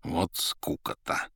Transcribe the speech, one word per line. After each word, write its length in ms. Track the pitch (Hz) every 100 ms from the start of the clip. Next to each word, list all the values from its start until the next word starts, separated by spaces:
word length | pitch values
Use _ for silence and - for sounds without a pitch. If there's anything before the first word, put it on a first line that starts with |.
Вот 320 | - 85 92 -
скука-то 920 | - - - - - - - - -